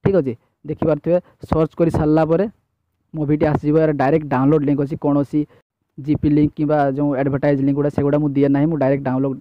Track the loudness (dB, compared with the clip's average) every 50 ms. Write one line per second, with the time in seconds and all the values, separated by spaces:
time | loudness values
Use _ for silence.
0 | _ 2 0 2 0 -2 -6 _ _ _ _ _ -12 -12 -8 -2 0 0 0 0
1 | 0 -2 -2 -2 _ _ _ _ -6 -2 0 0 0 -2 0 0 0 0 0 0
2 | 0 2 2 2 2 2 0 0 0 -4 _ _ _ _ _ _ _ _ _ _
3 | _ _ -8 -6 -2 -2 0 0 0 0 0 0 0 0 2 2 2 2 0 0
4 | 0 2 0 0 -2 -2 -2 2 2 2 2 2 2 0 0 -2 -2 -4 -6 -4
5 | -2 0 0 0 -2 -2 -2 -4 -4 _ -12 _ _ _ _ _ _ _ _ -12
6 | -4 -4 -2 0 0 0 2 2 2 0 0 -4 -2 0 0 0 0 0 0 -2
7 | -2 -2 0 0 -2 -2 -2 0 0 0 0 2 0 0 0 0 -2 -2 -2 0
8 | 0 0 0 0 0 0 0 2 2 2 2 2 2 0 0 0 0 0 0 0
9 | -2 -4 -2 -2 -2 -2 -4 -8